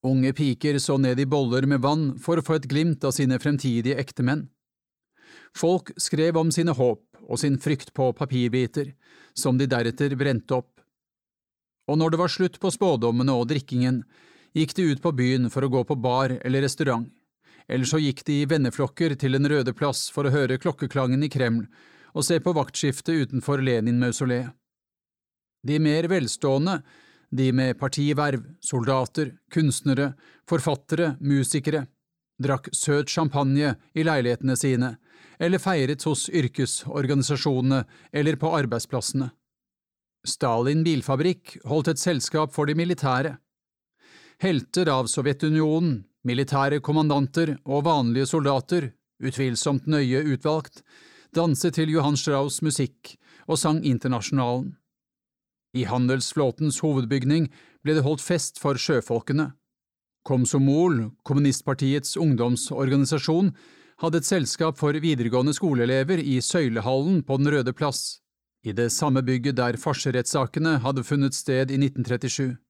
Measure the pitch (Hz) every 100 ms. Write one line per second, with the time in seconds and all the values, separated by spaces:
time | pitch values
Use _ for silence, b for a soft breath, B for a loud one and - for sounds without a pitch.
0 | 131 131 131 135 147 117 151 143 - 139
1 | 131 123 139 147 127 123 135 139 135 151
2 | 147 - - 165 151 156 131 139 165 147
3 | 139 127 131 127 151 143 135 117 120 135
4 | 135 - 123 147 135 _ _ _ _ _
5 | _ B B B B - 165 180 - -
6 | - 151 165 165 165 170 170 127 123 107
7 | _ _ - 117 139 135 151 139 - -
8 | 131 - 139 127 120 123 120 147 139 -
9 | b b b - 143 127 135 123 117 117
10 | 143 135 143 120 - 131 - _ _ _
11 | _ _ _ _ _ _ _ _ - 151
12 | 160 160 175 - 180 - 190 - 185 131
13 | 117 120 131 127 120 147 - 123 127 127
14 | - b b b b - 156 - 170 139
15 | 170 135 123 131 120 135 135 131 120 139
16 | 127 123 131 127 127 135 139 - 147 117
17 | 117 _ _ _ b b - 127 127 156
18 | 147 131 - 143 143 160 127 - 131 -
19 | 165 139 139 135 143 147 127 - 147 -
20 | - - 143 143 131 131 180 139 131 143
21 | 127 131 147 135 123 117 107 B B B
22 | B - - 165 175 160 135 - 147 127
23 | - 165 127 131 - 139 131 117 113 120
24 | 123 113 127 123 123 - _ _ _ _
25 | _ _ _ _ _ _ 110 151 156 151
26 | 165 185 120 - 143 135 170 185 b b
27 | b b b 127 131 127 131 120 135 143
28 | 143 143 147 131 - - - 131 117 135
29 | 123 - 147 - _ 165 151 - 147 131
30 | 139 135 b b - 165 160 135 - 160
31 | 170 131 139 139 131 151 143 151 135 _
32 | _ _ _ _ 139 135 135 - - 143
33 | 139 - 156 143 135 139 147 110 b 156
34 | 156 147 120 117 131 123 139 123 127 113
35 | B B B B 170 190 190 170 135 143
36 | 160 143 - 175 127 - 127 - - 143
37 | 135 143 131 139 151 131 131 135 - B
38 | B 147 147 143 160 160 131 117 - 131
39 | - 135 127 _ _ _ _ _ _ _
40 | _ _ - - 135 113 127 156 160 147
41 | 123 131 151 165 - - 120 156 151 156
42 | 180 151 - 156 151 - 147 151 170 175
43 | 139 127 151 135 _ _ _ _ _ _
44 | B B B B 190 156 - - 165 135
45 | 117 - 143 139 160 156 156 160 170 117
46 | 98 _ 123 120 135 139 139 147 143 156
47 | 151 143 135 165 165 143 - 139 151 151
48 | 120 120 135 160 143 135 - 175 135 -
49 | _ _ 131 127 131 117 147 135 151 151
50 | 131 127 151 131 151 156 - - B B
51 | B B B 165 170 139 175 151 156 156
52 | 143 139 - 139 139 - 156 139 131 _
53 | - - b b - 160 160 156 143 123
54 | 131 123 98 139 123 123 139 - _ _
55 | _ _ _ _ _ _ _ 127 104 123
56 | 123 131 - - 135 - 151 - 156 135
57 | 117 139 127 160 151 B B B 143 156
58 | 139 151 - 175 - - 147 131 - 135
59 | - 117 - 147 151 - _ _ _ _
60 | _ _ - 131 143 143 139 147 180 131
61 | 110 - - 139 143 131 - 135 139 143
62 | 139 - 160 120 120 120 - 127 135 139
63 | 135 151 - 160 196 B B B B B
64 | 165 165 - 185 123 - 160 143 151 151
65 | 160 139 117 127 135 143 185 131 117 131
66 | 135 180 143 127 - 180 139 113 107 131
67 | 151 185 135 135 143 147 123 127 151 127
68 | - - _ _ _ _ 113 101 120 -
69 | 151 131 127 127 131 127 123 117 - 131
70 | 143 123 120 151 127 - 160 147 120 135
71 | 120 143 139 - - 131 135 135 139 135
72 | 117 123 131 - 131 120